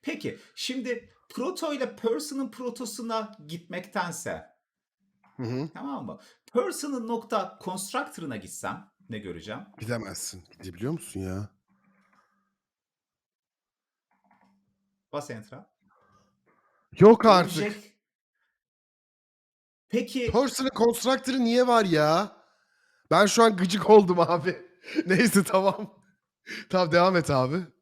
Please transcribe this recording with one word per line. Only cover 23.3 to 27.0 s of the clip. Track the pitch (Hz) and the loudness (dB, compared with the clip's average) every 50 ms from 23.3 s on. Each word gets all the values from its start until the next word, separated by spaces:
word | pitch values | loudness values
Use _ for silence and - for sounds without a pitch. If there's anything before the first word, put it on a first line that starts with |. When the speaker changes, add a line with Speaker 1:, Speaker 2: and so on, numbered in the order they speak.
| - 226 226 | 6 6 6
Speaker 2:
an | 226 208 | 6 6
gıcık | 180 190 180 185 208 165 - | 2 0 0 0 -2 6 10
oldum | 214 214 202 175 180 175 | 10 10 10 8 4 2
abi. | 165 151 170 175 139 160 165 - - - _ _ _ | 4 2 2 0 0 -4 -6 -6 -12 -20 _ _ _
<laughs> | - - 294 - | -6 -6 -4 0
Neyse, | 170 185 - 247 220 160 196 185 | 0 2 4 4 4 4 2 2
tamam. | - - 190 190 196 185 - 214 - - _ _ _ _ _ _ _ _ _ _ - - - - _ | 4 0 2 2 2 0 -2 -10 -12 -14 _ _ _ _ _ _ _ _ _ _ -16 -16 -16 -10 _
Tamam, | - 185 180 165 147 | 0 0 2 4 4
devam | 175 | 6